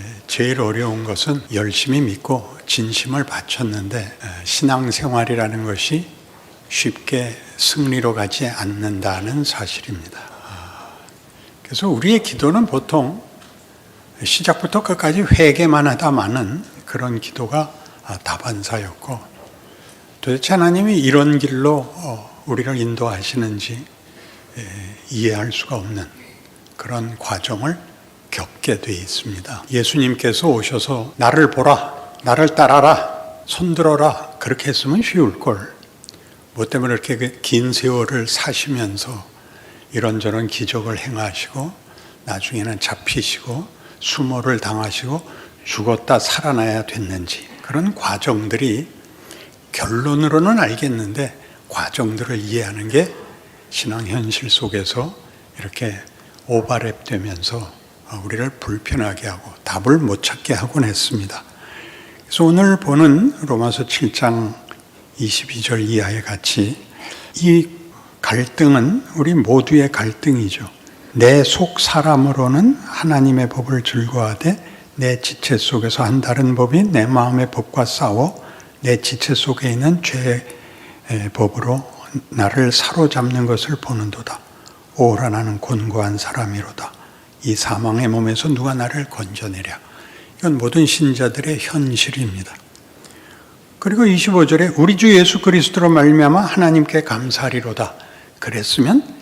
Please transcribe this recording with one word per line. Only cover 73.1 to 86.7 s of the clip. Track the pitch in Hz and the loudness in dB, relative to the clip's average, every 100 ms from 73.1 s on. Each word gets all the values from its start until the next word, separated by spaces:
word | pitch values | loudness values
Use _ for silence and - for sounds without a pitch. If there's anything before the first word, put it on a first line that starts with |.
| 143 135 127 120 | 4 4 4 2
법을 | 131 123 131 | -4 -2 -2
즐거워하되 | 117 120 117 123 110 110 165 202 - - - - | -2 -2 -2 -2 -2 -2 -2 -2 -8 -20 -16 -4
내 | 127 120 | -2 -2
지체 | - - - 135 | -6 -8 -2 0
속에서 | - 120 110 - | 0 -2 -2 -2
한 | 113 131 | 0 0
다른 | 127 123 131 123 | 0 0 2 2
법이 | 123 156 | 2 4
내 | 208 151 113 | 4 4 4
마음의 | 131 123 127 127 | 2 4 2 0
법과 | - - - 117 | -4 -4 -2 -2
싸워 | - 127 101 160 - - - - - | -2 0 2 0 -4 -16 -20 -20 -4
내 | 127 120 | 0 0
지체 | - 120 - 135 | -2 -4 -2 -2
속에 | - 123 127 | -2 -2 -2
있는 | 120 147 175 | 0 2 2
죄의 | - 131 127 120 - - - - - - - 110 104 | -2 -2 -2 -2 -6 -18 -20 -20 -20 -18 -6 -4 -4
법으로 | - 104 117 123 131 - - - 135 - | 0 0 0 -4 -4 -6 -18 -12 -12 -6
나를 | 131 101 135 127 | -2 0 2 2
사로잡는 | - - 165 151 131 123 123 120 | 2 0 2 2 2 0 0 0
것을 | 113 - 147 | 0 -2 -6
보는도다. | - 117 107 101 - - - - - - - - | -6 -6 -6 -8 -12 -14 -16 -20 -20 -20 -10 2
오호라, | 120 104 123 | 2 4 0
나는 | 107 110 104 | -2 -2 -6
곤고한 | - 117 110 107 101 101 | -4 -4 -2 -2 -2 -4
사람이로다. | - - 107 101 - | -6 -6 -6 -6 -10